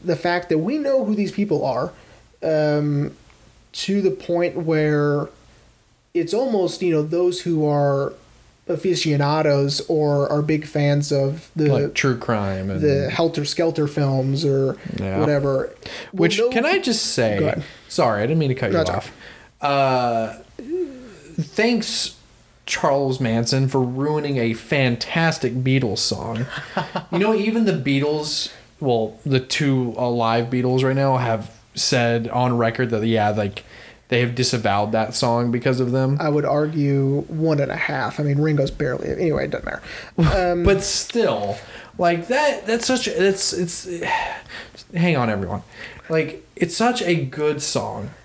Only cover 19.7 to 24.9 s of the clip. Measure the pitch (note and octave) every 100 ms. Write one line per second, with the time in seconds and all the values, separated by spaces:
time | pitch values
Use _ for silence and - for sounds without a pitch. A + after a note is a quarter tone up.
19.7 | C#3 C3+ B2+ A#2+ A#2 A2 - - - B3+
20.7 | F4+ D#4 B3+ B3+ E3+ - E3 D3+ - A#3
21.7 | A#3 - - - - - - - - -
22.7 | - D#3 C#3 C3+ C3 B2 A2+ A2+ C3+ C3+
23.7 | C#3 B2 B2+ D3 D3+ D3 C3+ A2+ A2+ -
24.7 | D3 C3